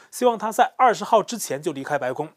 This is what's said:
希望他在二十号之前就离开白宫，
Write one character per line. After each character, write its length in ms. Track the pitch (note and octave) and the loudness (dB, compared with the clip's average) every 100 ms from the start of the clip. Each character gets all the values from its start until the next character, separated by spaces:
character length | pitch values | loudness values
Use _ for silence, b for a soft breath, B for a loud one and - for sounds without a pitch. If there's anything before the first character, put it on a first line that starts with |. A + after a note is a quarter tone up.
| B | B
希 160 | - B3 | 0 0
望 100 | A3 | 0
他 120 | G#3+ | 0
在 220 | A3 A#3 - | 2 2 4
二 160 | C4 | 2
十 120 | F3 | 2
号 180 | G3+ A3 | 2 2
之 160 | - A3+ | 2 -6
前 240 | - C#3 | -6 -6
就 100 | E3 | -6
离 120 | C#3 | -8
开 160 | C3+ C#3+ | -4 -4
白 120 | B2+ | -4
宫， 180 | C3 D#3 | -6 -8